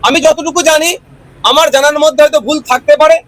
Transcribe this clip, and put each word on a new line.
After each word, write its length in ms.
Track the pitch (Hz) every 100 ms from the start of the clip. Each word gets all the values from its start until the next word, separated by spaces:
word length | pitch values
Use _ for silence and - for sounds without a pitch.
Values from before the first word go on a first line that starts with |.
আমি 200 | 233 320
যতটুকু 400 | 311 311 320 311
জানি, 360 | 311 311 339 359 _ - - -
আমার 280 | 208 269 320
জানার 280 | 269 285 294
মধ্যে 240 | 302 277
হয়তো 160 | 302 302
ভুল 200 | 220 302
থাকতে 380 | - 254 - 294
পারে 200 | 311 330